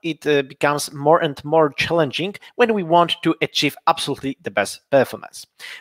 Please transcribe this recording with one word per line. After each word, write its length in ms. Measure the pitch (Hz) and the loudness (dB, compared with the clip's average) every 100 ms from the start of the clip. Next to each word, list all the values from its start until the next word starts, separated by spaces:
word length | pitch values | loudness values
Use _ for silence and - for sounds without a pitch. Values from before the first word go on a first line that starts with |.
it, 240 | 165 156 151 | -10 -6 0
uh, 160 | 147 | 0
becomes 500 | 131 131 147 147 - | 0 -2 0 0 -4
more 280 | 147 147 170 | -2 2 4
and 220 | 165 139 | 2 -6
more 260 | 147 160 151 | 0 2 2
challenging 640 | - - 170 147 - 180 202 - - | 0 -2 0 0 -2 -8 -10 -8 0
when 180 | 233 | 0
we 80 | 214 | 0
want 340 | 165 175 170 - | 2 2 2 0
to 140 | 170 160 | -2 0
achieve 360 | 143 - 143 - - | -2 -2 -2 -2 -2
absolutely 500 | 165 - 131 135 139 | -2 -2 -6 -8 -8
the 80 | - | -6
best 300 | 101 98 - - | -2 -2 -4 0
performance. 560 | 139 120 101 - - - _ - - | 2 2 -2 -16 -20 -20 _ -18 -8